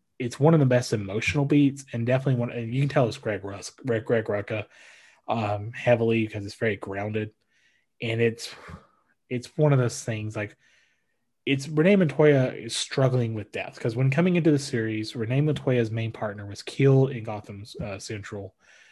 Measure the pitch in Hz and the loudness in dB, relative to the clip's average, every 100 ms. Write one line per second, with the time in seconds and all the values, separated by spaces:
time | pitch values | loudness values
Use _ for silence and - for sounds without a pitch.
0 | _ - 123 - 151 160 131 123 - 110 | _ -8 -8 2 6 6 6 4 2 -2
1 | 98 110 - 147 139 147 139 139 - 117 | -2 -4 -2 -2 2 4 4 0 -8 -4
2 | 117 131 135 120 120 120 113 127 143 147 | 0 0 2 0 -2 -6 -4 -2 0 2
3 | 113 - 110 98 98 101 - - 127 110 | 0 -2 -6 -6 -8 -12 -14 -8 -4 -2
4 | 110 117 107 104 - 107 - _ - - | 0 0 0 -4 -4 -8 -8 _ -20 -20
5 | _ _ - 113 104 104 107 - 123 117 | _ _ -6 -2 -2 -4 -6 -4 2 2
6 | 113 113 110 107 101 - 110 98 101 98 | 4 2 0 -6 -10 -4 -4 -4 -8 -8
7 | 107 107 107 - _ _ _ _ _ _ | -6 -4 -6 -10 _ _ _ _ _ _
8 | 117 113 117 113 - - - - _ _ | -6 0 0 0 -10 -16 -18 -20 _ _
9 | _ _ _ 123 - - 151 135 120 - | _ _ _ -10 -6 2 4 4 2 -2
10 | - 107 107 107 104 - _ _ _ _ | -8 -6 -6 -6 -8 -12 _ _ _ _
11 | _ _ _ _ - 139 143 151 180 202 | _ _ _ _ -2 -2 0 2 4 6
12 | 156 - 151 139 127 - 117 - - 135 | 4 6 6 6 2 -4 -8 -8 -4 2
13 | 131 127 113 110 - 98 92 - 120 113 | 2 2 0 -4 -8 -10 -10 -6 -4 0
14 | 135 135 180 175 156 143 - 120 110 107 | 2 2 2 4 4 2 0 -2 -2 -4
15 | 107 117 110 135 151 135 135 123 113 113 | -6 -6 0 2 2 0 0 2 0 -2
16 | 113 - 107 104 101 98 - - 135 135 | -6 -6 -8 -8 -12 -12 -8 2 6 6
17 | 135 120 113 104 - 101 107 - 107 98 | 4 -2 -8 -10 -12 -16 -14 -10 -10 -10
18 | - 104 - 101 98 _ _ _ _ | -10 -10 -10 -12 -12 _ _ _ _